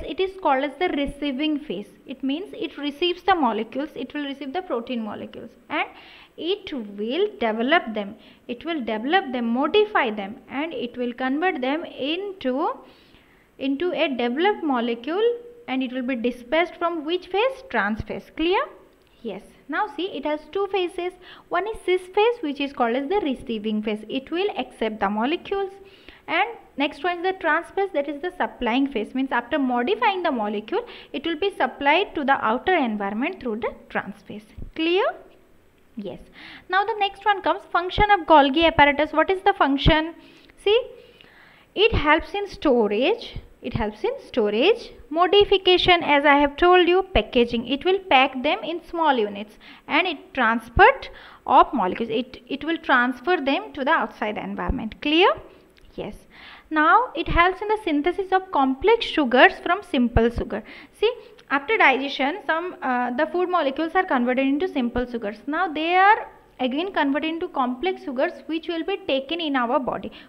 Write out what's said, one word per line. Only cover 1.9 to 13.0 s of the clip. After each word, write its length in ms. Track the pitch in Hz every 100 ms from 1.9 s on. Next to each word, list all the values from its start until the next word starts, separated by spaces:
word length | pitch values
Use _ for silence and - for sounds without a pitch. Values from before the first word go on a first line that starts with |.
| - -
It 180 | 262
means 300 | 262 294 415
it 240 | - - -
receives 460 | 285 285 349 349
the 120 | - 370
molecules, 540 | 247 214 226 254 302 -
it 180 | 262
will 100 | 294
receive 300 | 285 277 285
the 80 | 349
protein 420 | 370 247 240 240
molecules, 480 | 214 202 214 - - - -
and 180 | 302 381 - - - - -
it 340 | 320 403 -
will 560 | 277 208 202 220 294 415 -
develop 540 | 226 220 240 339 339
them. 220 | 214 202 214 - - -
It 160 | 247
will 160 | 311 330
develop 540 | 233 214 254 370 302
them, 140 | 247 233
modify 640 | 240 302 427 415 392 262
them, 280 | 214 196 - -
and 240 | 262 320
it 240 | - 240 247
will 160 | 247
convert 460 | 240 262 277 370 311
them 240 | 254 302
into, 920 | 349 - 269 349 403 381 262 254 370 539 - -